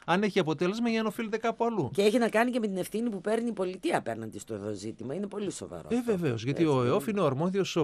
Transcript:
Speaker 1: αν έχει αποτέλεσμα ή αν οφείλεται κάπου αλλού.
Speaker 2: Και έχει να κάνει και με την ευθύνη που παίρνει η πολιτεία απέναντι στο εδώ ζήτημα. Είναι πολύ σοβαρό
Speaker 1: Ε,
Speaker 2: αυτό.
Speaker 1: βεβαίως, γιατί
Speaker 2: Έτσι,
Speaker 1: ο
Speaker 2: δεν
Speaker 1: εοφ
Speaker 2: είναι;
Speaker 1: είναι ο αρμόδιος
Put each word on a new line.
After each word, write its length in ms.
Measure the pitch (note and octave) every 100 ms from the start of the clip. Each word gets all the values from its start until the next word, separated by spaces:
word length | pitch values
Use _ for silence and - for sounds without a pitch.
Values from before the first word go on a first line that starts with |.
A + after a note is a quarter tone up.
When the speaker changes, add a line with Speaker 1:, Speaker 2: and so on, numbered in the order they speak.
| -
Speaker 1:
αν 180 | F3+
έχει 160 | G#3 F#3+
αποτέλεσμα 520 | D#3 D3+ F3+ A3 A#3
ή 60 | A3
αν 80 | A3
οφείλεται 320 | G#3 A3 A3
κάπου 280 | A#3 A3+ A#3
αλλού. 240 | A3 B2
Speaker 2:
Και 80 | G3
έχει 160 | G#3 A#3+
να 120 | A3+
κάνει 220 | G#3+ A#3+
και 80 | A#3+
με 80 | G#3+
την 100 | F#3
ευθύνη 320 | E3+ G#3+ A#3+
που 120 | G3
παίρνει 260 | G3+ A3+ A#3+
η 60 |
πολιτεία 440 | G3+ F#3 - E4+ E3+
απέναντι 420 | - A2+ A2 G2+
στο 140 | -
εδώ 200 | G#2+ G#2
ζήτημα. 400 | G#2 G#2+ G#2+ A2+ E3
Είναι 120 | G3+
πολύ 240 | G3+ G3
σοβαρό 360 | - E2+ E2+ -
Speaker 1:
Ε, 60 | A#3+
Speaker 2:
αυτό. 140 | A#3+
Speaker 1:
βεβαίως, 320 | F#3+ D#3+ A2
γιατί 180 | A#2+ C#3+
Speaker 2:
Έτσι, 100 | D#3+ C3
Speaker 1:
ο 60 |
Speaker 2:
δεν 100 | B2
Speaker 1:
εοφ 120 | F#3+ -
Speaker 2:
είναι; 40 |
Speaker 1:
είναι 100 | G3+
ο 40 | D#3
αρμόδιος 520 | C3 F3+ G3 F3+ F3